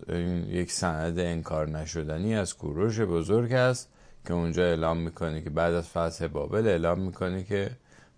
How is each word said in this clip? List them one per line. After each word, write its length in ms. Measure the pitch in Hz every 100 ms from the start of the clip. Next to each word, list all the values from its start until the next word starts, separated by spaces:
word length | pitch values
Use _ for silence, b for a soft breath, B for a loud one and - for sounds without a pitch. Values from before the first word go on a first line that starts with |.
| -
این 420 | 87 87 87 101
یک 220 | 90 85
سند 460 | - 90 78 82 85
انکار 500 | 87 82 80 78 76
نشدنی 680 | 78 78 85 76 78 104
از 200 | 110 87
کوروش 460 | - 76 73 113 110
بزرگ 520 | 98 85 82 110 120
است 360 | 127 127 123 - b b b -
که 80 |
اونجا 300 | 87 85 80
اعلام 320 | 87 80 80 82
می‌کنه 460 | 82 - 82 78
که 80 | 78
بعد 240 | 76 85
از 140 | 85 82
فتح 380 | 85 85 - 82
بابل 400 | 71 73 104 113
اعلام 320 | 85 85 92
می‌کنه 440 | 92 - 92 92
که 260 | 95 101 98 127 b b b